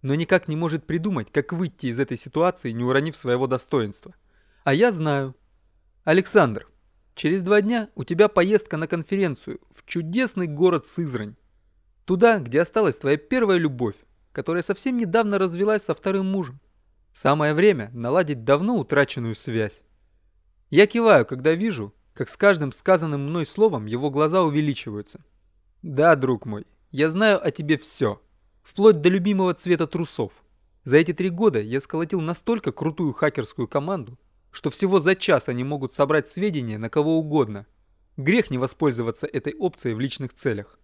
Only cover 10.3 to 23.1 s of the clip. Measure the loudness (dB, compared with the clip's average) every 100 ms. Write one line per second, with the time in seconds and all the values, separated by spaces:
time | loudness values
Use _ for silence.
10.3 | -2 -6 2 2 2 -4 -6 -6 -6 -8
11.3 | -14 _ _ _ _ _ _ -4 4 4
12.3 | 4 2 0 0 2 0 0 0 0 0
13.3 | 0 2 2 0 -2 -4 -4 _ _ _
14.3 | -10 -4 -4 -2 -4 -2 -2 0 0 2
15.3 | 0 0 0 0 0 -2 -4 -2 -2 -2
16.3 | -2 -4 -12 _ _ _ _ _ -4 0
17.3 | 2 2 4 4 4 -4 -6 0 0 0
18.3 | -4 2 2 2 -2 0 2 2 -2 -6
19.3 | -6 -4 -4 -4 -6 _ _ _ _ _
20.3 | _ _ _ _ 4 4 6 6 6 4
21.3 | -2 0 0 -2 -4 -8 _ _ -10 -10
22.3 | 2 4 4 -2 -4 2 2 2